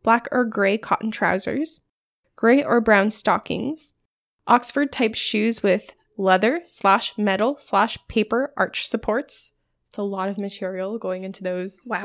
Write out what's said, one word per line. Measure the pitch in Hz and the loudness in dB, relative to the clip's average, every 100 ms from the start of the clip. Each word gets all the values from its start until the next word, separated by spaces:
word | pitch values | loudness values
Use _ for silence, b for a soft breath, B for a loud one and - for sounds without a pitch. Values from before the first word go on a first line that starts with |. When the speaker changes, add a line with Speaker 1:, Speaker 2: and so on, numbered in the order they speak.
Speaker 1:
black | 226 233 - | 2 2 2
or | 262 | -2
gray | 233 208 196 214 | 0 2 2 2
cotton | - - 220 | -2 -2 -2
trousers, | - 175 185 - 262 320 - _ _ _ _ _ - | -2 0 0 -2 -4 -6 -10 _ _ _ _ _ 0
gray | 226 269 | 4 4
or | - 240 | 4 2
brown | 226 208 208 | 6 4 4
stockings, | - - 175 - - 233 311 - _ _ _ _ _ - | 0 0 0 0 -4 -4 -6 -12 _ _ _ _ _ 2
Oxford-type | 247 - 277 285 - 226 220 | 2 2 -2 -2 0 -2 -2
shoes | - 214 220 226 | -2 0 0 0
with | 202 214 - - _ - | 2 0 -2 -20 _ -2
leather | 190 185 214 330 339 | 2 4 2 0 -6
slash | - 202 196 - - | 0 2 4 2 -2
metal | 208 190 226 285 | 0 2 0 -2
slash | - 202 220 - - | -2 0 0 -2 -4
paper | 220 - 233 277 - | -2 0 0 -2 -2
arch | 185 - - | -4 -4 -4
supports. | 220 - 220 285 - - _ _ _ _ | -4 -2 -2 -4 -10 -14 _ _ _ _
It's | - | -8
a | |
lot | 202 196 190 | -6 -4 -4
of | 202 | -4
material | 196 - 185 190 190 220 | -6 -6 -6 -6 -6 -6
going | 185 185 | -6 -6
into | 190 202 | -8 -8
those | 185 180 190 - 240 | -6 -6 -6 -10 -8
Speaker 2:
Wow. | 190 | -4